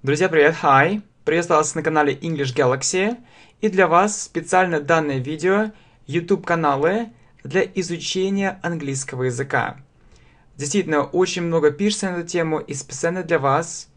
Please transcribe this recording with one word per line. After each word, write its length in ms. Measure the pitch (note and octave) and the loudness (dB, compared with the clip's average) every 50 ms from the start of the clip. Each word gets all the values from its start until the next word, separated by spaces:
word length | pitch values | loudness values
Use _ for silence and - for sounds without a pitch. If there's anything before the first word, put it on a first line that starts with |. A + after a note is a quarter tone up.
| - | 0
Друзья, 220 | C3 D3 D3 F#3 F3+ | 0 0 2 2 2
привет, 260 | E3 D#3+ C#3+ D#3 E3 | 4 6 6 6 4
хай! 480 | - - D3+ C3+ C3+ C#3+ E3+ G3+ G#3+ - _ _ _ _ | 2 4 6 6 6 6 4 0 -4 -6 _ _ _ _
Приветствую 340 | - D#3 E3+ E3+ E3+ E3+ D3+ | 0 0 0 2 4 2 2
вас 160 | D#3 D3+ - | 2 2 -4
на 80 | E3 | -2
канале 320 | D3+ D#3+ D#3 D3+ D3+ C#3+ C3 | -2 0 2 2 2 2 0
English 400 | C3+ - E3 E3 C#3 C#3 C3 B2 | -2 -4 -6 -4 -2 -4 -2 0
Galaxy. 640 | D3+ C#3 B2+ C3 C3 - - - F#3 F#3+ G#3+ A#3+ A#3+ - - - - - _ _ _ | 2 2 2 2 0 -2 -2 -2 0 0 -2 -2 -6 -12 -20 -20 -20 -20 _ _ _
И 80 | - G#3+ | -4 0
для 200 | F#3 F#3 F#3 D#3+ | 2 2 4 4
вас 340 | E3 F3 G3 G#3+ G#3 - | 6 4 4 2 -2 -6
специально 580 | - - _ E3 D#3 - F#3+ F#3 F#3 F3+ E3 D3+ | -10 -8 _ -8 -4 2 2 2 2 2 0 -2
данное 380 | D3 C#3 E3+ D#3+ D#3 D3 C#3 C3 | 0 2 2 2 2 0 -4 -4
видео 540 | B2 C#3 D#3 D#3 D#3 F#3 G3 G#3 A3 G#3+ G#3+ - _ _ _ _ - | -4 -6 -8 -2 0 0 2 0 0 -4 -6 -16 _ _ _ _ -14
YouTube-каналы 1000 | - C#3 F3 E3 E3+ G3+ E3+ - - F3 E3 D#3+ D3 C#3 C3+ D3 E3+ G3 A3+ A#3 A3 - _ - _ _ _ | -4 -4 -4 0 0 -2 -2 0 -2 -2 0 2 0 0 2 2 0 0 0 -4 -6 -12 _ -20 _ _ _
для 220 | _ C3 C3+ F#3+ - F#3+ - | _ -2 0 0 0 0 -2
изучения 880 | F#3+ F3 E3 F3 E3 - - - F#3 F#3 F#3+ G3 G3 G3 F#3+ F#3+ - | -6 -4 -4 -6 -6 -6 -4 -2 -2 -2 0 0 0 -2 -2 -4 -4
английского 600 | - F3 F3 E3 D3 C#3 C3+ C3+ - - - B2+ B2+ | -6 -6 -6 -4 -6 -6 -6 -6 -6 -8 -6 -4 -4
языка. 540 | B2+ A#2+ B2 C#3+ C#3 - B2+ A2 - - - - _ _ _ _ - - - _ _ _ _ _ _ _ | -2 -2 -4 -6 -2 -2 -2 -2 -2 -8 -14 -20 _ _ _ _ -20 -20 -20 _ _ _ _ _ _ _
Действительно, 460 | C3+ C#3+ C#3+ - G3+ F3+ E3 D#3 D3 | -10 -8 -2 0 0 0 2 0 0
очень 400 | C#3 C#3+ - F3 F#3 F3 - F3+ | 0 0 0 0 0 0 0 -4
много 300 | E3+ E3+ E3 E3 D3+ D3+ | -4 0 0 4 2 2
пишется 360 | C#3+ D3 G3+ G#3+ G#3 - - F#3+ | 2 2 -2 -2 0 -2 -4 -4
на 100 | F3+ F3 | -4 -6
эту 100 | E3+ E3+ | -6 -4
тему 320 | - F3 E3 D#3+ D#3 D3+ | -2 -2 0 0 -2 -4
и 120 | - - | -4 -8
специально 520 | C#3 C3+ - - - - - E3+ F3 F#3 F3+ | -10 -10 -10 -12 -8 -4 -4 -2 -2 -4 -2
для 160 | E3 E3 D3+ | 0 0 0
вас. 480 | C3+ C#3 C3+ D#3 E3 - - - - _ _ | 2 2 0 0 -2 -4 -12 -16 -16 _ _